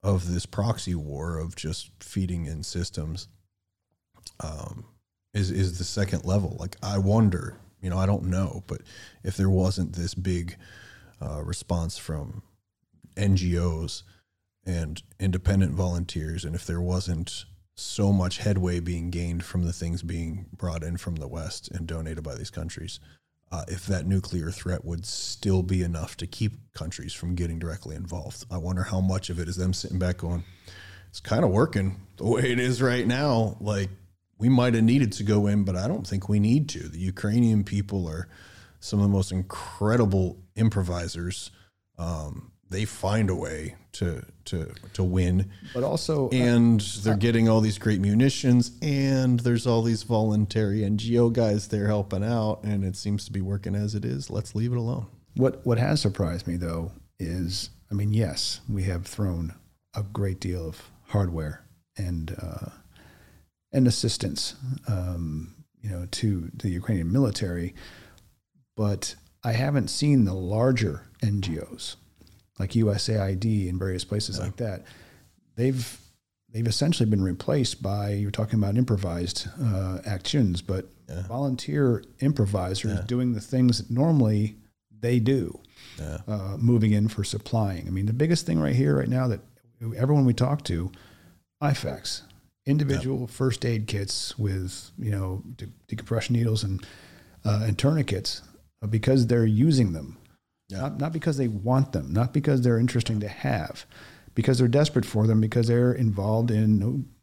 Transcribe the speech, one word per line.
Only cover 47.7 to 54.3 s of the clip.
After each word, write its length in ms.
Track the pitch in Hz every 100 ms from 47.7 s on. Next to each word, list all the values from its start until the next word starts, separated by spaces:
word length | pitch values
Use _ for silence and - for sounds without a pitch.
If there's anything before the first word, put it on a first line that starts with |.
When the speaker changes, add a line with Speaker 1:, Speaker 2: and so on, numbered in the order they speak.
| 98
Speaker 1:
great 240 | 117 104
munitions, 720 | 98 107 135 - 131 123 120 -
and 580 | 151 139 135 135 127 123
there's 260 | 120 120 123
all 160 | 113
these 180 | 113 110
voluntary 840 | - 113 110 107 104 113 107 107
N 140 | 101 104
G 220 | 113 117
O 100 | 117
guys 380 | 117 113 104 101
there 180 | 107 104
helping 380 | 104 98 95
out, 400 | 104 117 107 104
and 200 | 104 104
it 120 | 98 98
seems 300 | 104 101 -
to 60 |
be 100 | 98
working 340 | 95 101 92 98
as 180 | 104
it 100 | 104
is. 280 | 120 131 -